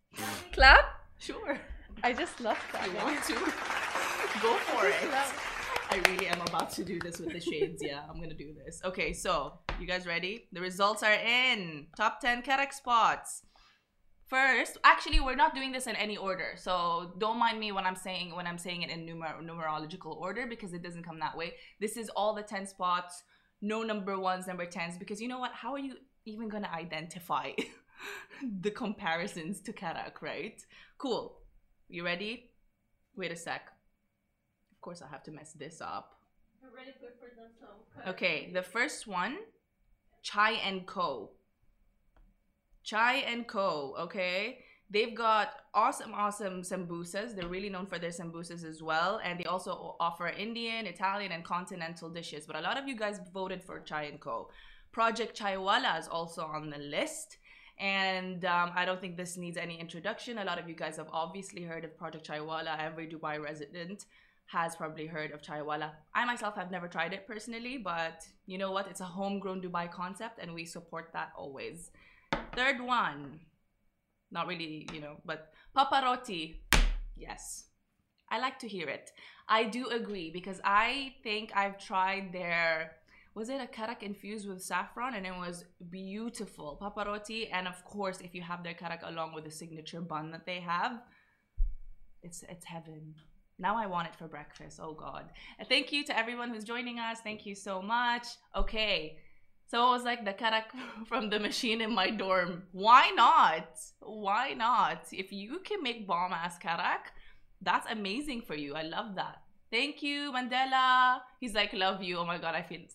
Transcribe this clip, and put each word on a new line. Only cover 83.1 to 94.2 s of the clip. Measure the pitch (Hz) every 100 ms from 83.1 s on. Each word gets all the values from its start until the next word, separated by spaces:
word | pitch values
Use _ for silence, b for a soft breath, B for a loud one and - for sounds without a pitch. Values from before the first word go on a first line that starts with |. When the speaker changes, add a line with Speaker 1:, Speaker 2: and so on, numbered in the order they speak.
| B B 202
Speaker 2:
was | 226
it | 269
a | 240
karak | 226 220 233
infused | 202 202 196 220 202
with | 185
saffron? | - 185 196 - 254 220
And | 185
it | 185
was | 175 175 - - 175
beautiful. | 185 190 208 233 233 190 - 151 143
Paparotti, | 202 208 202 208 208 220 220
and | 180 185
of | 175
course, | - 202 196 180
if | 180
you | 180
have | 175 175
their | 170
karak | 170 170 170
along | 170 165 160
with | 160
the | 156
signature | 156 165 156 156 170
bun | 175 156 156
that | 165 -
they | 180
have, | 175 175 233 233 b b b b b - - - - - - -
it's, | 175 170 -
it's | 175 -
heaven. | 165 160 156 156 156 - - _ -
Now | 185 226
I | 202
want | 175 160
it |
for | -